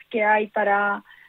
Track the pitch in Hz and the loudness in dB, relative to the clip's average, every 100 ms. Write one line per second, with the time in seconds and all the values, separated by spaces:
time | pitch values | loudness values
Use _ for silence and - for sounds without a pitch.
0 | - 233 208 214 214 - 202 202 202 202 | -8 -2 0 2 0 -2 0 0 0 -4
1 | - - | -8 -20